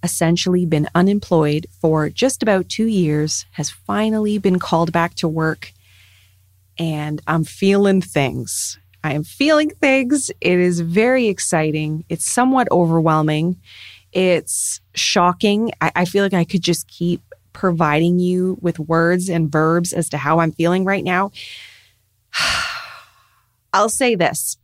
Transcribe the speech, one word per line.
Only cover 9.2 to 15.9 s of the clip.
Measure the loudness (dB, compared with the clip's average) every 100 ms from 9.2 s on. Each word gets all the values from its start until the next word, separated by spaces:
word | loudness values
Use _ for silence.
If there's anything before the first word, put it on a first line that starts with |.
feeling | -6 -2 2 4 2
things. | 0 2 2 2 -2 -2 -4
It | 0 2
is | 2 0
very | -2 0 2 2 0
exciting. | -2 -2 0 0 -2 -2 -6 -6
It's | -6 -4
somewhat | 0 2 2 2
overwhelming. | 2 4 4 4 2 2 0 -2 -4 _ -20 -20 -20 _
It's | -2 2 2 -2 -8 -6 -8 _
shocking. | -6 -2 2 2 2 0 0 -2 -2
I, | -2